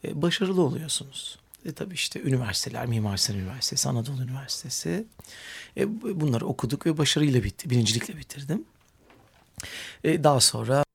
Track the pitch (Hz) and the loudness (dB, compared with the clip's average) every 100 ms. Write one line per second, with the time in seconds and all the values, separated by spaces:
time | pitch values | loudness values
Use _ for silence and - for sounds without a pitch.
0 | 160 151 170 170 190 185 156 147 160 - | -6 0 0 2 2 4 2 2 -4 -6
1 | - - - - _ - - 151 - 175 | -6 -12 -14 -14 _ -16 -14 -8 -8 -4
2 | - - - 131 117 95 - 117 120 113 | -4 -2 0 2 2 -2 -4 -4 -2 0
3 | 107 98 - 101 95 131 - - - 127 | 0 0 0 0 -4 -4 -2 0 0 0
4 | 120 135 123 131 135 - 139 - 160 175 | -2 -4 -4 -6 -8 -8 -6 -6 -2 -4
5 | 220 _ - - - - - - 208 220 | -4 _ -20 -18 -16 -16 -14 -2 -2 -2
6 | 233 190 151 117 180 139 123 139 - 156 | -6 0 2 2 0 -2 -2 0 0 2
7 | 143 - 147 127 101 - 165 123 110 113 | 2 4 4 4 2 -4 0 4 4 2
8 | - - - 143 139 170 320 _ _ _ | -2 -10 -12 -12 -4 -4 -4 _ _ _
9 | _ - _ _ _ - - - - - | _ -20 _ _ _ -14 -12 -12 -14 -4
10 | - 160 147 139 - 117 113 135 143 | 2 4 6 6 4 4 2 2 2